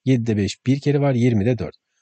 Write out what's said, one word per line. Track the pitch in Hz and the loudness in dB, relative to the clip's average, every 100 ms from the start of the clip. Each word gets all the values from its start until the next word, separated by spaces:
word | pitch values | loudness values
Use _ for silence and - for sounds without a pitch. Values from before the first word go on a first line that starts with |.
| 127 | 0
yedide | 127 113 104 | 0 0 -2
beş, | 95 - 127 | -2 -2 -2
bir | 139 | -2
kere | 147 143 | 0 0
var, | 143 | 0
yirmide | 123 123 110 110 117 | 2 2 2 0 -2
dört. | 82 - _ _ | -6 -12 _ _